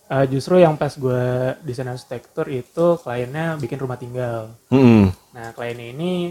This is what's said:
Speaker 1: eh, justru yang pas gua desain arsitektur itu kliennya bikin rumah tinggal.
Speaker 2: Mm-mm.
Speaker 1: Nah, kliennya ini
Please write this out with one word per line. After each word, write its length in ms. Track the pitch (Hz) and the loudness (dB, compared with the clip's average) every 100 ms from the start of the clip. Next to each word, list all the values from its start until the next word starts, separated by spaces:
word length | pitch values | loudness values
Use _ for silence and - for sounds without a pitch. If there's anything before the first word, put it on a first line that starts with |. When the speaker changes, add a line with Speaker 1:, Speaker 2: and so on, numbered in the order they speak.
| _ | _
Speaker 1:
eh, 180 | 135 135 | 0 0
justru 280 | 135 151 185 | 0 2 6
yang 180 | 170 151 | 6 4
pas 200 | 147 - | -4 -2
gua 240 | 127 123 123 127 127 127 | -2 0 0 -2 -2 -4
desain 240 | 156 120 123 | -10 -8 -8
arsitektur 640 | 123 - 120 - - 156 | -10 -12 -14 -10 -8 -6
itu 480 | 131 - - 170 170 | -6 -8 0 0 0
kliennya 600 | - 123 123 147 165 156 | -2 -6 -6 -6 -6 -6
bikin 180 | 123 135 | -8 -6
rumah 180 | 131 123 | -6 -8
tinggal. 580 | 123 123 123 117 110 117 _ | -10 -6 -6 -6 -10 -16 _
Speaker 2:
Mm-mm. 420 | 127 127 113 98 90 _ | 4 8 8 6 2 _
Speaker 1:
Nah, 220 | 123 113 | -18 -16
kliennya 360 | 113 120 120 120 | -12 -10 -10 -12
ini 200 | 135 175 180 175 | -8 -6 -4 -6